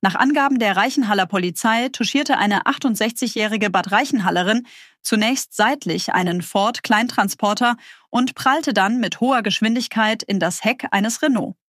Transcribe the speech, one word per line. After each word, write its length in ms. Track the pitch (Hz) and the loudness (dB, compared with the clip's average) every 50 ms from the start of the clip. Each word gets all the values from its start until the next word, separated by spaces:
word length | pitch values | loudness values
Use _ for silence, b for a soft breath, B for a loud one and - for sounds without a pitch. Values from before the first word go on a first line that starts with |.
Nach 140 | - 190 175 | 0 0 0
Angaben 440 | - - 262 294 294 277 277 277 254 | 2 2 2 2 2 2 2 2 2
der 160 | 226 208 190 | 2 2 2
Reichenhaller 520 | 180 202 262 269 - 262 202 208 202 190 175 | 2 0 0 0 0 0 0 2 0 0 0
Polizei 600 | - 196 180 180 170 - - 233 220 226 240 262 262 | 0 -2 -2 -2 -4 -2 0 0 0 2 0 -2 -4
touchierte 440 | - 240 - - 277 294 - 277 - | -4 -4 0 0 -2 0 2 0 2
eine 280 | - 208 202 190 - | 2 2 2 0 0
achtundsechzigjährige 1040 | - 277 - - 269 220 196 220 220 226 - 262 226 - 233 214 214 208 220 208 208 | 0 -2 0 0 -2 0 0 -2 -2 -2 -2 -4 -4 -2 -2 -4 -2 -2 -2 -2 0
Bad 240 | 180 190 170 - 196 | 0 0 -2 2 0
Reichenhallerin 720 | 208 277 277 - 247 190 185 175 175 180 185 214 240 240 B B B B B B B | 0 0 2 0 0 0 0 0 0 0 2 0 0 -2 B B B B B B B
zunächst 540 | _ - - 214 214 220 262 269 - - - | _ -2 0 2 2 2 0 -2 -4 -8 -2
seitlich 560 | - 214 220 277 294 - 185 - 185 - - | 0 2 2 2 0 -2 -4 -4 -4 -4 -2
einen 300 | - - 180 175 170 180 | 0 0 0 0 -2 -2
Ford 420 | 175 - - 202 196 220 240 - - | -4 -2 0 0 0 0 0 -2 -2
Kleintransporter 960 | - 226 214 233 247 - - 208 202 - _ - 202 208 202 247 240 240 233 B B B B B B | 0 0 2 0 0 0 0 0 0 -2 _ 0 0 0 2 2 0 0 0 B B B B B B
und 260 | - 233 247 262 - | -2 0 0 0 -2
prallte 380 | - - 262 262 311 311 - 240 | -2 0 2 2 2 2 0 2
dann 260 | 202 190 196 226 254 | 2 2 2 2 0
mit 220 | 226 185 - - | -2 -4 -2 -2
hoher 220 | - 247 269 247 208 | 0 2 2 2 0
Geschwindigkeit 800 | 208 190 - - 220 226 247 240 - - 220 220 214 220 220 - | 0 -2 0 0 0 0 0 -2 -4 -2 0 0 0 0 -2 -4
in 180 | - 202 196 | -4 -2 0
das 240 | 165 170 180 - - | 0 0 -2 -2 -2
Heck 220 | 214 240 247 - - | -2 -2 -2 -4 -2
eines 300 | - 196 196 220 233 - | 0 0 0 0 -2 0
Renault. 340 | - 311 269 214 175 - 196 _ _ | 0 0 2 0 -2 -4 -8 _ _